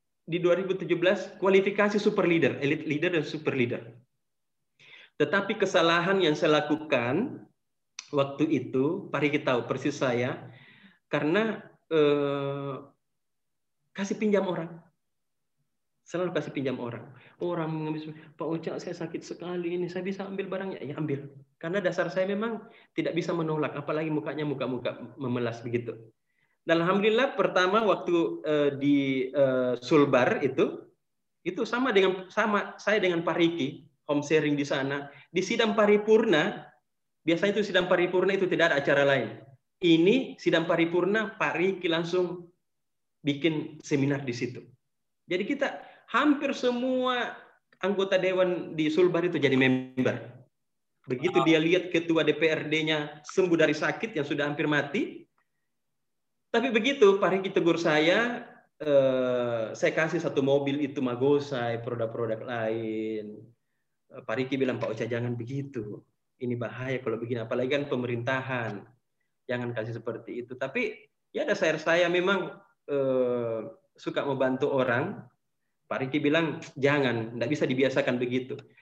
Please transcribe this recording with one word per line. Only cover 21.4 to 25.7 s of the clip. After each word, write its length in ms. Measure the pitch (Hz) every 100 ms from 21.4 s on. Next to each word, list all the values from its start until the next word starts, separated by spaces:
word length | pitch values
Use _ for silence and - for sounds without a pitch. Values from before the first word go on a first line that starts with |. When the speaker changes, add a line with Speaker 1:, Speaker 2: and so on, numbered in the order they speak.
| - -
Speaker 1:
Karena 240 | 165 196
dasar 240 | 180 175 170
saya 160 | - 190
memang 320 | 202 233 214 - - _
tidak 240 | - 160 165
bisa 160 | -
menolak, 400 | 170 160 156 135
apalagi 320 | 135 160 156 160
mukanya 400 | 151 147 151 147
muka-muka 560 | 131 127 123 123 - 117 -
memelas 400 | 127 123 120 117
begitu. 320 | 120